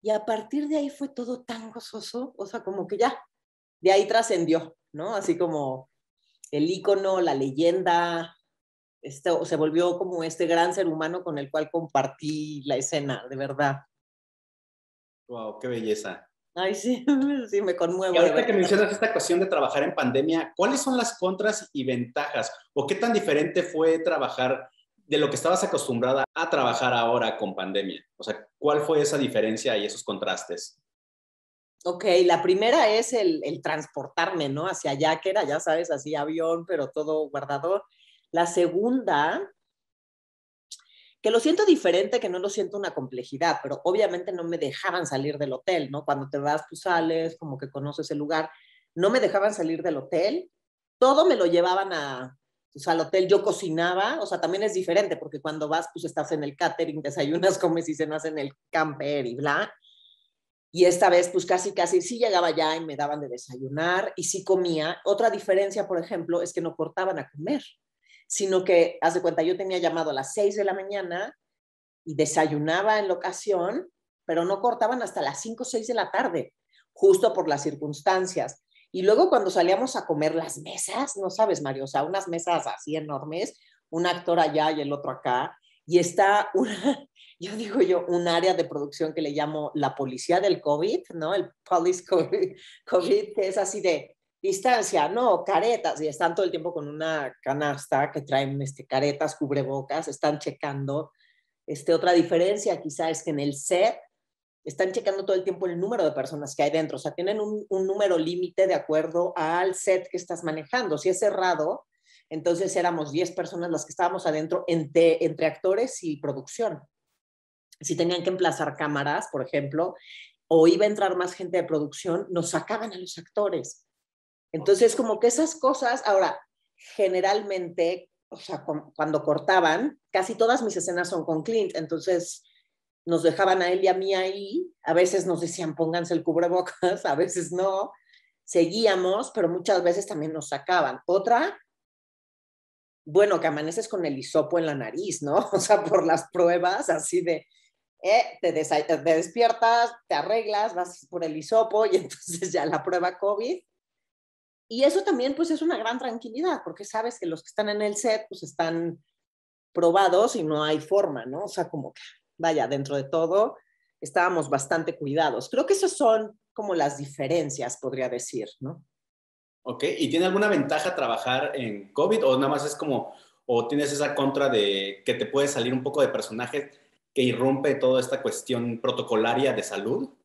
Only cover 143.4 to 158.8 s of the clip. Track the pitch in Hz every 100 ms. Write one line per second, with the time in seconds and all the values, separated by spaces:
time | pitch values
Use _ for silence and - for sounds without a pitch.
143.4 | 165 147 156 165 220 202 160 135 135 156
144.4 | 147 175 160 139 113 139 196 - 147 160
145.4 | 240 196 - 208 165 185 165 165 - 180
146.4 | 170 175 180 196 - 160 - 180 170 156
147.4 | - _ _ _ _ _ - 220 - -
148.4 | 175 156 151 151 - 156 147 160 170 240
149.4 | 233 226 226 233 240 - _ 156 160 226
150.4 | 208 208 220 175 175 - - 175 165 156
151.4 | 151 220 226 214 220 180 131 - - 170
152.4 | 180 165 143 180 - 180 180 180 202 202
153.4 | 240 359 _ _ _ _ _ _ _ _
154.4 | _ _ _ 226 277 359 392 285 254 277
155.4 | 330 311 320 285 226 247 254 226 233 226
156.4 | 359 285 - 165 202 220 226 233 175 160
157.4 | - - 208 208 214 202 240 214 220 185
158.4 | 143 - 165 165